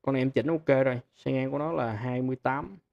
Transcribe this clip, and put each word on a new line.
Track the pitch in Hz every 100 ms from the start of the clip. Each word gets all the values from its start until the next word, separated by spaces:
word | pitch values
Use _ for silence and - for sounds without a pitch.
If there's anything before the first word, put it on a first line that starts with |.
Con | -
này | 135
em | 131
chỉnh | 143 143
ok | 165 156
rồi, | 135 135 127 - _
xe | 135
ngang | 131 135
của | 143
nó | 151
là | 165 120 107
hai | 127 127
mươi | 127 131
tám. | 127 135 165 190 _